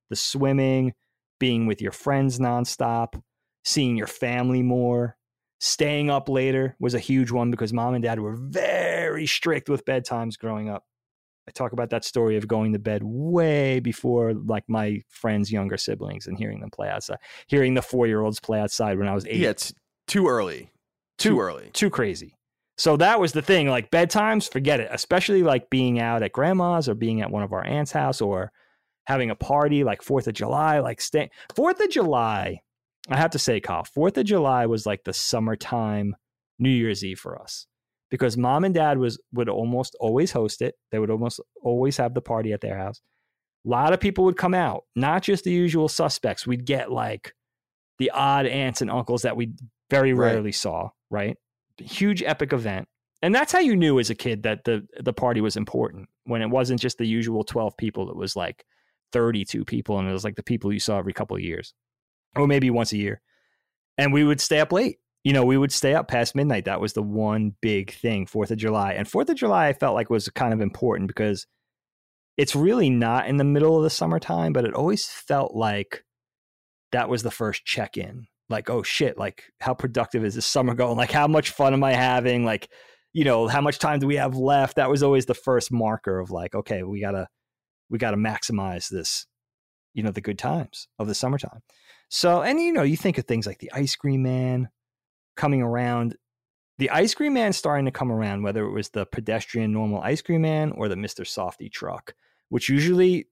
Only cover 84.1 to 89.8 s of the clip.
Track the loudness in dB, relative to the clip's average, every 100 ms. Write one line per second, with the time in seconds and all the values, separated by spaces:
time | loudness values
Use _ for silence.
84.1 | 0 0 0 2 4 4 2 2 4 4
85.1 | 4 2 -2 0 0 0 0 0 -2 -2
86.1 | -4 -4 -8 -6 -6 -4 -6 -6 -6 -4
87.1 | -4 -6 _ _ _ _ _ -8 -4 0
88.1 | 0 0 -2 -4 -4 -4 -6 -8 -6 -6
89.1 | -6 -10 _ _ _ _ _